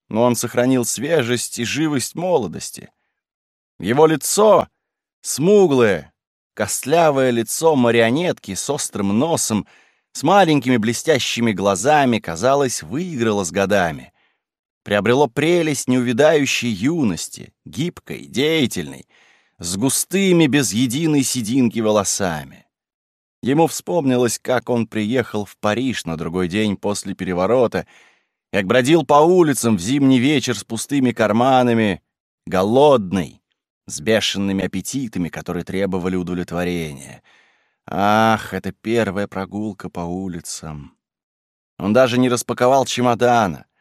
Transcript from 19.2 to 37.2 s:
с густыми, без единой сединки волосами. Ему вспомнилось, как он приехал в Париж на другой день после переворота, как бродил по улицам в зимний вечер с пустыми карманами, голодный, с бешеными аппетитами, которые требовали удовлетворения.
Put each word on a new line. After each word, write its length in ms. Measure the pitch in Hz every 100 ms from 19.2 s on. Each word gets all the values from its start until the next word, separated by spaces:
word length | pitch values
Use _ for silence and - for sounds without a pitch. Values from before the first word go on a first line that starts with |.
| _ _ _ _
с 160 | 85 95
густыми, 720 | 135 - - 190 196 175 156
без 260 | 143 117
единой 500 | 101 131 127 165 151
сединки 580 | 131 131 104 135 120 110
волосами. 880 | 110 107 98 - 95 78 67 - _ _ _ _ _ _ _ _
Ему 240 | 110 143 160
вспомнилось, 720 | - - 175 135 123 120 -
как 320 | - 123 -
он 160 | 120 110
приехал 580 | 110 107 131 113 107
в 120 | 101 -
Париж 480 | 104 107 131 107 -
на 100 | 78
другой 320 | 82 87 90
день 280 | 98 107 92
после 380 | 101 101 98
переворота, 720 | 92 90 87 92 123 113 92 - _ _ _ _ _ _
как 140 | 98 95
бродил 380 | 123 127 165
по 160 | 135 143
улицам 560 | 160 185 160 131 117 107
в 40 |
зимний 380 | 90 143 135 131
вечер 380 | 127 147 123 110
с 60 |
пустыми 480 | - 113 - 143 127
карманами, 880 | - 110 107 127 131 123 113 107 90 _ _ _ _ -
голодный, 960 | 92 101 123 147 135 92 95 78 - _ _ _ _ -
с 140 | -
бешеными 640 | 76 110 - 98 98 98
аппетитами, 640 | 92 95 - 135 123 95 82
которые 360 | - 76 87
требовали 520 | 85 95 98 92 90 92
удовлетворения. 1080 | 87 90 87 85 90 87 80 69 65 69